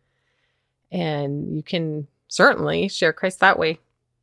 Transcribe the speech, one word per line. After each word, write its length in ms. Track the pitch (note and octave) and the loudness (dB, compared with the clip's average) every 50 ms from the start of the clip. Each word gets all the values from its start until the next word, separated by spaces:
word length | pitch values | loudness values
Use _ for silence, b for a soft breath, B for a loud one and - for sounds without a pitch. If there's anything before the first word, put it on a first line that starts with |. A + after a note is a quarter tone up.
| _ _ _ _ _ _ _ _ _ _ _ _ _ _ _ _ _ _ | _ _ _ _ _ _ _ _ _ _ _ _ _ _ _ _ _ _
and 640 | - F3+ E3+ D#3 D3+ C#3+ C#3+ C#3 C#3+ D3 - - D#3 | -6 -4 -2 -2 -2 -2 -4 -4 -4 -4 -6 -6 -6
you 80 | D#3 D#3 | -6 -6
can 420 | - F#3+ E3+ E3 D#3 D3+ D3+ D3 - _ _ _ - | -4 -4 -4 -2 -4 -4 -6 -8 -12 _ _ _ -6
certainly 580 | - - F#3+ C#4 - - D3+ D3 D#3+ E3+ F#3 | 0 4 4 4 4 2 0 -2 0 0 -2
share 260 | G3 - - F3 D#3+ | -2 -2 0 0 0
Christ 280 | D#3 - - F#3 - - | 0 0 -2 -4 0 4
that 180 | F#3+ G3 - - | 4 4 4 4
way. 220 | E3 D#3+ D#3+ - _ _ _ _ _ _ _ _ | 2 -2 -2 -4 _ _ _ _ _ _ _ _